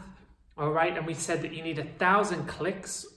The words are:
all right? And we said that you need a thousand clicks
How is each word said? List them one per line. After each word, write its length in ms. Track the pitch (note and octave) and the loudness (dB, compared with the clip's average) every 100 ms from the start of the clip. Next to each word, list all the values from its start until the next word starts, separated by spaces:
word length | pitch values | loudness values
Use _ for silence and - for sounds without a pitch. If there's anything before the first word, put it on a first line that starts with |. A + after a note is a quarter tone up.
| - - - - _ - | -12 -18 -20 -20 _ -4
all 140 | D3+ | 0
right? 260 | D#3+ F3 E3 | 4 4 2
And 80 | D#3+ | -4
we 80 | |
said 280 | D#3 - E3 | -4 -2 -2
that 120 | - | -2
you 80 | D#3+ | -6
need 160 | E3 D3+ | -6 -4
a 60 | |
thousand 640 | - - F#3 G3+ G3 E3+ D#3 | -6 2 6 6 4 0 -4
clicks 580 | - E3 - - - - | -2 -2 -2 -6 -10 -10